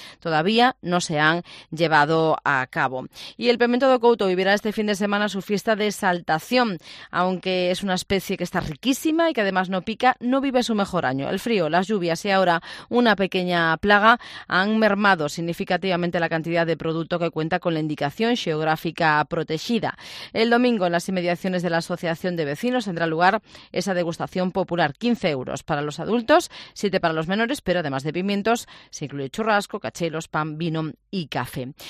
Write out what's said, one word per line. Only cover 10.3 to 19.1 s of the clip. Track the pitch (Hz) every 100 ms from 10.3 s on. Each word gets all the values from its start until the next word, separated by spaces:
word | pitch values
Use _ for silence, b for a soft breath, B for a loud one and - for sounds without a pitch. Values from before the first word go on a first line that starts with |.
| 269
vive | 269 247
su | 233
mejor | 214 196 180 127
año. | 135 135
El | 190
frío, | 240 214 156
las | 170 190
lluvias | 214 170 165 208
y |
ahora | 190 180 170 B B B
una | 233 240 196
pequeña | 190 185 180 175 165 160
plaga | 202 208 214 233 B B B
han | 180 202 220
mermado | 220 202 208 185 147
significativamente | - 170 170 196 180 190 175 175 175
la | 165
cantidad | 165 160 170 165
de | 156
producto | 160 160 160 175
que | 170
cuenta | 156 160 180
con | 180
la | 160
indicación | 156 147 143 - 226 240
xeográfica | - 156 160 160 170 - 165